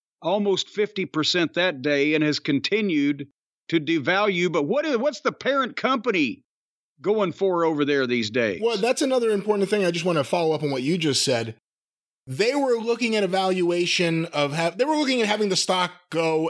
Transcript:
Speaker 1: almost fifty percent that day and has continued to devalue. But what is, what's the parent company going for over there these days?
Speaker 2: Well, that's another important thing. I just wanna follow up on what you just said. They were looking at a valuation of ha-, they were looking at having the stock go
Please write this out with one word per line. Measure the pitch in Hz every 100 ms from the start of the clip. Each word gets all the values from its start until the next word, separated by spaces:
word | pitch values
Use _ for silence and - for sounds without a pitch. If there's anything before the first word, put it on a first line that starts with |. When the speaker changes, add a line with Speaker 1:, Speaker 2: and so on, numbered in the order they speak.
| _ _
Speaker 1:
almost | 160 202 202 180 -
fifty | - 208 196 180
percent | 156 147 180 165 -
that | 185 143
day | 139 143 147
and | 156
has | 151 143
continued | - 139 139 214 208 156 143 143 143 _ _ _ -
to | 165
devalue. | 147 165 131 185 208 180 180
But | 165 143
what | 254 311
is, | 247
what's | 277 277
the | 240
parent | - 233 277 247 -
company | 254 269 240 190 135 - _ _ _ _ _ _
going | 165 214 190
for | - 190 175 165
over | 151
there | 143 143 127
these | 123 110
days? | 120 113 90
Speaker 2:
Well, | 226 226
that's | 247 254
another | 277 254 233
important | 208 202 208 190
thing. | 208
I | 180
just | 170 175
wanna | 165
follow | 131 180 165
up | 151
on | 147
what | 135
you | 127 180
just | 156 127 -
said. | 120 113 113 _ _ _ _ _ _ -
They | 131 214 285
were | 269 233
looking | 226 233 233 220
at |
a | 190
valuation | 190 190 185 175 175 175 - 170 165 165
of | 147 143
ha-, | 151 170 185
they | 277
were | 302
looking | 285 262
at | 214
having | 214 208
the | 185
stock | - 185 180 - -
go | 156 165 160